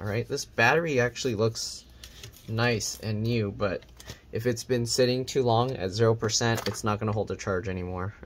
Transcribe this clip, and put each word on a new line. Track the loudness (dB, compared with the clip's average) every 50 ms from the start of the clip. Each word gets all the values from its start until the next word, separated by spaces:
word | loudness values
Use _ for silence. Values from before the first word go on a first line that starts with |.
all | -4
right? | -4 -2 -2 -4 -4
This | -6 -6 -6
battery | -4 0 2 4 4 4 4 2 2 2 2
actually | 2 2 0 -2 -4 -2 0
looks | 2 2 0 0 -2 -8 -8 -10 -12 -16 -20 -20 -20 -20 -20 -18 -18 -18 -18 -20 -16 -10
nice | -6 -2 0 2 2 2 0 -2 -4 -6 -6
and | -6 -4 -4 -2
new, | 0 0 0 0 0 -2
but | -2 -2 -2 -2 -2 -4 -6 -10 -20 -20 -18 -18 -18 -18 -12 -8
if | -6 -2 -2
it's | -2 -2 -2 -2
been | -2 0 0 0
sitting | 2 2 4 4 4 2 0 -2
too | -2 0 2
long | 4 4 4 4 4 2
at | 0 -2 -4 -2
zero | 0 4 4 4 4
percent, | 4 2 0 0 2 2 2 2 0 0 -4
it's | -4 -2 -2
not | -2 -2 0
gonna | 0 -2
hold | 0 0 -2 -2
the | -4
charge | -4 -2 -2 0 0 0 -2
anymore, | -4 -4 -4 -6 -4 -4 -6 -6 -8 -10 -10